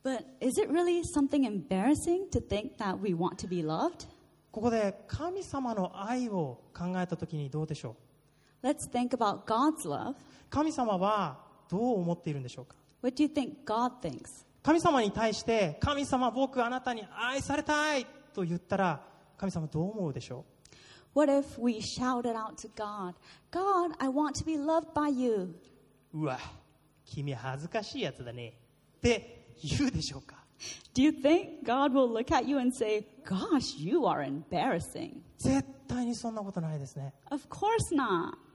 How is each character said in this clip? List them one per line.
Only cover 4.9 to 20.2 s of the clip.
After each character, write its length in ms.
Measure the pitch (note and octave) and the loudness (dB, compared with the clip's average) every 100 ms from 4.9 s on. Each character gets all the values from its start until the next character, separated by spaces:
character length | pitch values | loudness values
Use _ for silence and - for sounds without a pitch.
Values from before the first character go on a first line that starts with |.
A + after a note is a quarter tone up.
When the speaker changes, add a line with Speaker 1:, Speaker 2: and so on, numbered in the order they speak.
| - - | -2 -10
Speaker 2:
神 360 | - E4 F#4+ | -6 -4 -6
様 320 | - C#4 B3 | -6 -4 -2
の 160 | G#3+ F3+ | -2 -2
愛 360 | - G3+ B3+ A#3+ | -4 -4 -2 -2
を 320 | F#3+ C#3+ A#2 - | -2 -2 -6 -16
考 120 | - F3 | -8 -4
え 100 | F#3 | -2
た 120 | F3 E3 | -2 -4
と 100 | E3 | -6
き 80 | |
に 140 | D#3 C#3 | -6 -4
ど 140 | D3+ | -4
う 40 | D#3 | -4
で 80 | |
し 80 | D3 | -6
ょ 120 | A#2+ A2 _ _ _ _ _ _ | -8 -12 _ _ _ _ _ _
う？ 20 | |
Speaker 1:
Let's 240 | B3+ D4+ - | -2 -2 -2
think 200 | B3 B3 | -2 0
about 340 | B3 G#3+ F#3+ | 2 2 0
God's 420 | - A3+ D4 D#4 | 0 2 2 2
love. 300 | E3 C#3 A#3 C#4 - - - | -4 -4 -4 -8 -14 -20 -4
Speaker 2:
神 220 | C#4 D#4 | 0 0
様 260 | D4 A#3 F#3 | 0 0 2
は 480 | G3 G#3+ E3 C3+ - - _ | 2 2 0 -6 -18 -20 _
ど 80 | F#3 | 0
う 220 | A#3+ G#3+ | 2 2
思 140 | E3+ | 0
っ 80 | E3+ | -2
て 80 | - | -4
い 40 | |
る 60 | C#3+ | -6
ん 40 | |
で 60 | B2 | -8
し 80 | - | -12
ょ 40 | |
う 40 | |
か？ 100 | B2+ - _ _ | -16 -20 _ _
Speaker 1:
What 140 | B3+ B3+ | -4 2
do 60 | |
you 40 | D4 | 2
think 380 | D4+ B3 - | 2 -4 -6
God 340 | - G#3+ B3 B3+ | -2 0 0 -2
thinks? 440 | E3 A#2+ - - - _ | -8 -8 -14 -18 -20 _
Speaker 2:
神 160 | - E4 | 4 6
様 220 | E4+ C#4 | 6 4
に 100 | G#3 | 4
対 220 | G#3 A3 | 2 0
し 100 | G#3 | 0
て、 340 | - A3+ F3 D3 | 0 2 2 2
「神 240 | - C#4+ | 0 0
様、 260 | C#4 C4 B3 | 0 2 2
僕 320 | A#3 C4+ B3+ | 2 0 2
あ 60 | A#3+ | 0
な 120 | B3+ | 0
た 120 | B3 | -4
に 120 | A3+ G3+ | -4 -8
愛 300 | F3 A#3+ C#4 | -4 -2 -2
さ 140 | C4+ | -2
れ 80 | D4 | -2
た 340 | D4 D4+ D4+ C#4+ | 2 2 2 0
い」 80 | A#3 - - | -4 -14 -12
と 100 | - | -4
言 140 | E3+ E3+ | -2 -4
っ 20 | |
た 180 | _ G3 | _ 0
ら、 280 | F#3 C#3 - - - - | 2 0 -8 -20 -20 -6
神 140 | G3 | -4
様 160 | F3 D#3 | -4 -4
ど 140 | D3+ | -2
う 100 | F3+ | -2
思 160 | G#3+ E3+ | -2 -4
う 40 | |
で 80 | B2 | -4